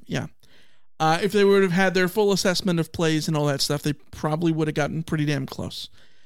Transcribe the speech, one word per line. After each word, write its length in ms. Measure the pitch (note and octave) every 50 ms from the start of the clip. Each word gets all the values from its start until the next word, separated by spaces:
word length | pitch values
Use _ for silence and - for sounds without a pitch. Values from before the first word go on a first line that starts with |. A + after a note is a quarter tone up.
| -
Yeah, 200 | - - C3+ - - - - - - - - - - - - - - - -
uh, 180 | D#3 D#3 D#3+ E3+
if 120 | A3 F#3+ G#3
they 100 | G#3 G3+
would 200 | G3 G3 G3 F#3+
have 80 | F#3+ E3+
had 220 | F#3+ F#3+ F#3 F3
their 120 | F#3 F#3
full 240 | F3 - A3 G#3 G3+
assessment 480 | G3 F3+ - G3+ F3 - - F#3+ E3+ E3
of 140 | D#3+ - -
plays 340 | - E3+ D#3+ D#3+ D#3 D3+
and 100 | - D#3+
all 100 | D3 D3
that 140 | D3 C#3 C3
stuff, 220 | - - D3 D3 -
they 120 | D3+ C#3+ - - - -
probably 400 | - - D#3 D3+ D#3+ E3+ E3 D#3+
would 160 | D#3 D#3+ D#3
have 80 | -
gotten 260 | D#3 C#3+ D3 C3+ D#3+ E3
pretty 220 | - E3+ D#3 D3
damn 220 | D3 D3 C#3 C3
close. 420 | - - - F2+ G#2+ - - - - - - - - - - -